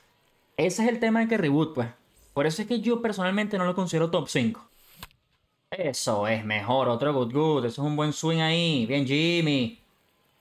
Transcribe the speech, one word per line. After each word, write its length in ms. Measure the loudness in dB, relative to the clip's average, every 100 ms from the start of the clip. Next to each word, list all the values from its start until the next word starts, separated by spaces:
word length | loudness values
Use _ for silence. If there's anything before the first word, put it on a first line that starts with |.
| _ _ _ _ _ -2
Ese 240 | 0 2
es 80 | 0
el 100 | 2
tema 200 | 0 2
de 80 | 2
que 100 | 0
reboot, 380 | 2 2 0 -2
pues. 120 | -6 -6 _ _ _
Por 140 | -2 0
eso 160 | 0
es 40 | -4
que 140 | -2
yo 180 | 0 0
personalmente 600 | -2 -2 -2 0 -2 0
no 60 | -2
lo 100 | 0
considero 340 | 0 0 0
top 180 | -2 -2
cinco. 400 | 0 0 -2 -12 _ _ -20 -20 _ _ _ _ _ -12
Eso 580 | -6 -4 -2 -2 0 0
es 160 | -2
mejor, 460 | 0 -2 2 2 2
otro 240 | 2 0
good, 180 | 0 0
good. 340 | 2 2 2 0
Eso 180 | -2
es 40 | -2
un 80 | 0
buen 160 | -2
swing 280 | -2 -2 0
ahí. 480 | 2 2 2 0 0
Bien, 180 | 0 0
Jimmy. 760 | 2 2 2 2 0 0 -6 _ _ _ _ _ _